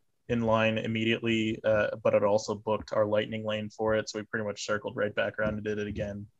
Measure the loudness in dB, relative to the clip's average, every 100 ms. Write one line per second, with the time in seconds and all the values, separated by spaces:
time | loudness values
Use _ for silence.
0 | _ _ -4 0 2 4 4 2 -2 0
1 | 2 2 2 2 2 0 2 2 2 0
2 | 2 4 4 2 0 -4 -2 -4 -2 0
3 | 2 0 0 -4 -4 -4 -6 -4 0 0
4 | 0 -6 -4 -4 -4 -4 -4 -2 -2 -2
5 | -2 0 -2 0 -2 -2 -4 -4 -4 -4
6 | -6 -8 -12